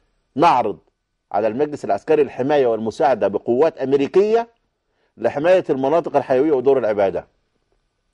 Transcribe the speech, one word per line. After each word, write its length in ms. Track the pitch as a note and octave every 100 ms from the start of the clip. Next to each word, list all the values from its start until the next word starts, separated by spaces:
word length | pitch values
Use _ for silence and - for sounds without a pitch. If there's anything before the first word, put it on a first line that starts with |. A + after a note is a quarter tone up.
| _ _ _ B2+
نعرض 420 | E3 C3+ A2 F#2+ _ _ _ _ _
على 160 | G2 A2
المجلس 380 | A2+ D3 C#3+ G#2+
العسكري 360 | G2+ - D#3
الحماية 460 | C#3 - C3 D3 B2+
والمساعدة 600 | A2 A2 - D3+ A#2+ G2+
بقوات 500 | G2+ - A#2+ D#3+ -
أمريكية 720 | C3 C#3 C#3 F#3 G#3 A3+ A#3 _ _ _ _ _ _ _
لحماية 460 | A2+ - D#3+ F#3 -
المناطق 460 | C#3 C3+ E3 D#3 C#3
الحيوية 360 | - C3 D#3
ودور 260 | C#3 B2+ C3+
العبادة. 500 | A2 G#2 G2 F2 - _ _ _ _ _ _ _ _